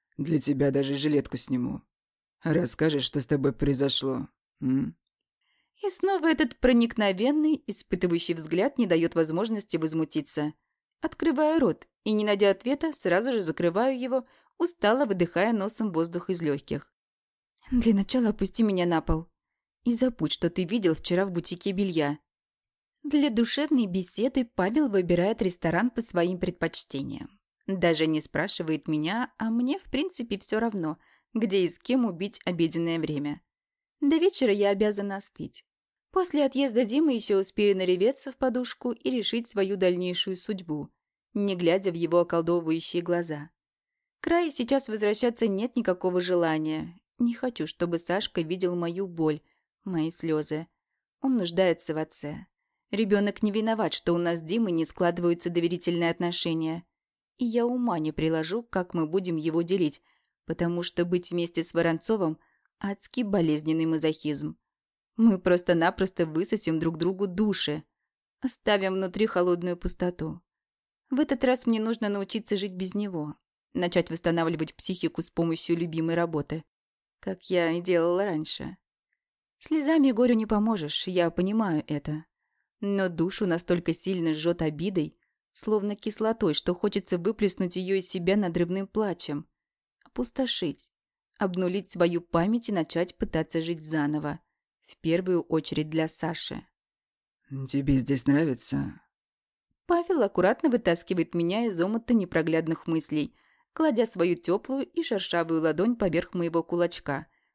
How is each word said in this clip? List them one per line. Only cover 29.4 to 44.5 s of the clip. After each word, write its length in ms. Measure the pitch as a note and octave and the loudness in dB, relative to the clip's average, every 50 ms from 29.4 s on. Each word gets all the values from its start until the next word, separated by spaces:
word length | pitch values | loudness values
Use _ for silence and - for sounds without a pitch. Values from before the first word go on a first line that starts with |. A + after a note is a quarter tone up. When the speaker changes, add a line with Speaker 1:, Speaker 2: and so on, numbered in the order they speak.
| A3 A3+ | -4 -2
Speaker 2:
мне, 300 | A3+ A#3 B3 C4 E4+ F#4 | 0 0 0 0 -2 -4
в 60 | - | -6
принципе, 540 | - - C4+ F4 F4+ - - A#3 A#3 G#3 G3 | -6 -4 -4 -4 -4 -4 -8 -8 -6 -8 -8
всё 220 | - - G#3 A3 | -4 -2 -2 -2
равно, 380 | A3+ G3 G#3 F#3+ D#3+ D#3 D3+ - _ _ _ _ _ _ | -2 -2 -2 -2 -4 -4 -6 -8 _ _ _ _ _ _
где 320 | - A3+ A#3 F#3+ F#3+ G3 F3+ | -4 -2 0 2 2 2 2
и 40 | E3 | 0
с 100 | - - | -2 -6
кем 260 | - - B3+ C4 A#3 | -4 -2 0 0 0
убить 340 | G#3 E3+ D#3+ G3 G3+ - - - | 0 -2 -4 -6 -6 -8 -6 -6
обеденное 540 | F#3 F3 E3 E3 D#3+ D3+ E3 E3+ E3 E3 E3 | -4 0 0 0 0 0 -2 -2 -2 -2 -2
время. 420 | D#3 D#3 D3+ C#3 D3 D3 - - _ _ _ _ _ _ _ _ _ _ _ - | -2 -4 -4 -4 -4 -6 -6 -8 _ _ _ _ _ _ _ _ _ _ _ 0
До 160 | D4+ C#4+ D#4+ D#4 | 2 2 4 4
вечера 340 | F4 F#4+ - - C4+ G#3+ | 4 2 2 2 2 2
я 160 | G3+ G3+ G3+ G3+ | 4 4 4 2
обязана 480 | G3 G3 G#3+ G#3+ G3+ G#3 G3+ G3+ G3 | 4 2 2 0 0 -2 -4 -6 -6
остыть. 480 | G3+ - - _ - - - - - _ _ _ _ _ _ _ _ _ _ | -8 -8 -10 _ -12 -14 -14 -14 -18 _ _ _ _ _ _ _ _ _ _
После 340 | - F#4+ F4+ F4+ - D4 C#4 | 0 0 0 2 2 2 2
отъезда 400 | C4+ - C4+ C#4 B3+ G#3 B3 A#3+ | 4 2 2 0 2 4 2 2
Димы 300 | G3+ A#3+ D4+ E4 D4 B3 | 2 2 2 2 2 2
ещё 260 | A3+ - - G3+ F#3+ | 0 0 2 2 2
успею 360 | F#3+ - - G#3+ G#3 G3+ G3 | 2 0 0 2 4 4 4
нареветься 560 | F#3 F#3 F3+ F#3 F3+ G3 B3 C4+ - - C#4 | 4 4 2 2 4 4 2 2 0 -6 -10
в 40 | - | -6
подушку 560 | - C4 B3+ A3+ B3+ B3 - - - - A#3+ | -2 -2 0 0 -2 -4 -4 -6 -6 -4 -6
и 180 | A#3 - - C4 | -4 -4 -4 -2
решить 380 | B3+ A#3 G3 - A3+ A#3+ A#3 - | -2 -2 -2 -2 -2 -2 -4 -2
свою 280 | - G3+ F#3+ F#3+ G3+ | 0 0 0 0 2
дальнейшую 600 | F3+ F#3 F3+ F3+ F3 F3+ F3+ F3 E3+ - F#3+ F#3 | 2 2 2 2 2 0 -2 -2 -2 -4 -4 -4
судьбу, 540 | - - - F#3+ F#3 E3+ E3+ D3+ D3 C#3+ - _ _ _ _ _ _ _ _ - | -8 -6 -8 -8 -6 -6 -6 -6 -6 -6 -10 _ _ _ _ _ _ _ _ -4
не 200 | G3+ G3+ G3+ F#3 | -2 -2 0 0
глядя 380 | F3 F3 E3 F3+ G3 G3 F#3 | 2 2 4 4 4 2 0
в 20 | E3 | -2
его 260 | E3+ E3+ D#3+ F3 F3 | 0 0 2 4 4
околдовывающие 840 | E3+ - E3+ E3+ E3 E3+ F3 F3 D#3+ D#3+ D#3+ E3 - - - F3 | 2 4 2 0 2 2 0 0 2 0 -2 -2 -2 -4 -4 -4
глаза. 480 | E3+ F3 F3 E3+ E3 E3 D3+ D3 D3 - _ _ _ _ _ _ _ _ _ _ _ _ _ - | -2 0 -2 0 -2 -4 -6 -6 -10 -14 _ _ _ _ _ _ _ _ _ _ _ _ _ -6
К 60 | - | 0
Рае 240 | D#4+ E4+ F4 F4 D#4 | 2 2 2 2 0